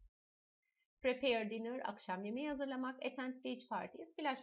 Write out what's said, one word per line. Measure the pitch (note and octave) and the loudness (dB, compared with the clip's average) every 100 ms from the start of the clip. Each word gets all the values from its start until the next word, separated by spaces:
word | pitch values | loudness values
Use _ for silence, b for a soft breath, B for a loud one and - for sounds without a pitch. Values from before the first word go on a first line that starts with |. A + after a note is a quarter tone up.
| - _ _ _ _ _ _ _ _ _ | -20 _ _ _ _ _ _ _ _ _
Prepare | B3+ B3+ C4+ A3+ G#3+ | 2 4 6 4 4
dinner, | A3+ A3+ B3+ - | -2 -2 -2 -4
akşam | G#3 - F#3 G#3 | -4 -2 -2 0
yemeği | A#3+ D4+ | -2 -2
hazırlamak, | C#4+ C4+ B3+ B3+ C4 B3+ | 0 0 0 -2 0 -4
attend | - B3+ B3+ | -2 -4 -2
beach | B3+ B3 - | -4 -4 -2
parties, | G3+ F3+ - E4 - | -2 -2 -8 -12 -2
plaj | D4+ B3+ | 0 0